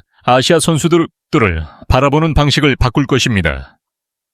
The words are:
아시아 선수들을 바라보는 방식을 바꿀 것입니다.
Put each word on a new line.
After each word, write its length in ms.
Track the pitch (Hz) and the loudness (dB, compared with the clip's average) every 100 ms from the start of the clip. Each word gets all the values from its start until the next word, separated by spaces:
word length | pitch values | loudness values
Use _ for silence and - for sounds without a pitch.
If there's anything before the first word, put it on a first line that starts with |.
| - _ | -14 _
아시아 360 | - 127 - 165 | 0 0 2 0
선수들을 480 | - 160 165 170 165 _ _ 160 104 80 80 - - | 2 0 2 0 0 _ _ 0 0 -2 -8 -14 -2
바라보는 440 | 127 139 147 165 | 0 2 0 0
방식을 440 | 147 147 156 147 123 | 0 0 0 0 0
바꿀 280 | 127 147 135 | -2 -2 -2
것입니다. 720 | 131 - 104 80 67 67 _ _ _ _ _ _ | -2 0 -2 -2 -4 -12 _ _ _ _ _ _